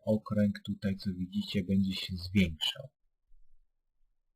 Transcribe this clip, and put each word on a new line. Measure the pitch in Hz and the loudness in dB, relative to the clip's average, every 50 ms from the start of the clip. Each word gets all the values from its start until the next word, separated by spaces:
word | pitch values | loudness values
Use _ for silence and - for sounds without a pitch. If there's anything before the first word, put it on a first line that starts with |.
| - | 0
okręg | 110 110 107 - - 101 104 104 101 98 - - | 0 0 0 0 0 2 4 4 2 2 -2 -6
tutaj, | - 98 - - 98 - | -6 -6 -2 -2 -4 -2
co | 98 - 101 90 | -2 -4 -4 -4
widzicie, | 90 92 90 196 208 202 - - 101 90 | -4 -6 -4 -2 -4 -4 0 -2 -2 0
będzie | 92 98 98 98 95 95 | 2 4 4 4 2 0
się | - - - 92 | -4 -4 -6 -6
zwiększał. | 87 90 92 98 101 92 82 78 - - - - - - - _ _ _ _ _ _ _ _ - - - - - - _ _ _ _ _ _ _ _ _ _ _ _ _ _ _ | -8 -6 2 4 4 4 4 2 -2 -4 -4 -4 -6 -12 -16 _ _ _ _ _ _ _ _ -20 -20 -20 -20 -20 -20 _ _ _ _ _ _ _ _ _ _ _ _ _ _ _